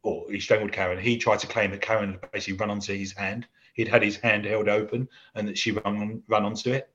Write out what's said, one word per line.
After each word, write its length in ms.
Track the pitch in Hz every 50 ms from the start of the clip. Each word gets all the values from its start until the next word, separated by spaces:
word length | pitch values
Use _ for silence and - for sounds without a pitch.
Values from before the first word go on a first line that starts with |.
or 280 | - 107 - - - -
he 100 | 104 98
strangled 320 | - - 117 107 107 101
Karen. 260 | - 101 95 90 90 92
He 180 | 95 120 120
tried 240 | 117 - 117 104 104
to 60 | -
claim 240 | - - 117 104 98
that 100 | 98 98
Karen 320 | - - 110 110 104 98
had 200 | 98 95 - -
basically 260 | - 101 - - 95 95
run 120 | 107 104
onto 240 | 104 101 101 - 98
his 180 | 98 98 98
hand. 340 | - - 101 95 104 117 120 _ _ _ _ _ _
He'd 140 | - 113 110
had 140 | 113 117
his 140 | 107 104 104
hand 280 | - - 117 107 104 104
held 240 | 98 107 110 104 104
open 400 | 104 107 107 104 - 120 135 - _ - - - _
and 140 | 107 107 104
that 100 | 95 -
she 140 | - 117
run 240 | 104 107 - 101 104
on, 260 | 104 104 107 110 113 - -
run 160 | 110 110 104
onto 280 | 104 113 110 - 127
it 180 | 127 135 - _ _